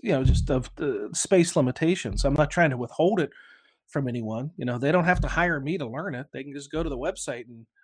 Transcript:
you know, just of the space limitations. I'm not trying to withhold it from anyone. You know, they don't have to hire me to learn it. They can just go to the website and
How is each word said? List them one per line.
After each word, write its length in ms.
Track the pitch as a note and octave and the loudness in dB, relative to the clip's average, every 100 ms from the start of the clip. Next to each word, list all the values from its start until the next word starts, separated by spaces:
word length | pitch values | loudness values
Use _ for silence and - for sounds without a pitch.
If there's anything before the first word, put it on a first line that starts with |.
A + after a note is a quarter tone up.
you 100 | A#3 | -2
know, 120 | C#3 | 2
just 260 | C3 F3+ - | 4 4 4
of 200 | B2+ - - | 0 -2 -4
the 340 | D3 G#2 G#2+ | -4 -2 -4
space 420 | - - F#3+ F3 E3 | -4 2 4 4 2
limitations. 680 | B2+ - D#3+ F#3 A2 - | 0 2 0 0 -2 0
I'm 100 | C#3 | 2
not 160 | D3 C#3+ | 2 2
trying 200 | - D#3+ | 4 2
to 60 | B2+ | 2
withhold 440 | A#2+ - F3 G#3 | -6 2 2 4
it 100 | D3 - - - _ _ _ | -2 -6 -20 -20 _ _ _
from 200 | D3 C3 | -4 -2
anyone. 440 | A#2+ A2 A2 D3 - | -4 -4 -4 -6 -6
You 80 | |
know, 140 | B2 A#2+ | -4 0
they 140 | C#3 | 2
don't 120 | F3+ | 4
have 160 | F3 F3+ | 4 2
to 60 | D3 | 0
hire 320 | D#3+ F3 D3+ | 0 0 0
me 180 | C#3 F#3 | -2 -4
to 80 | A#2+ | -4
learn 280 | C3 F#3 | -6 -8
it. 120 | B2+ C3 | -8 -10
They 120 | C3 | -12
can 100 | C#3+ | -10
just 180 | C#3 C#3 | -12 -8
go 100 | D#3 | -4
to 60 | D#3+ | -4
the 80 | B2+ | -4
website 480 | D#3 G#3 - B2 A#2+ | -4 -6 -8 -8 -10
and 200 | A#2 A2+ _ | -18 -20 _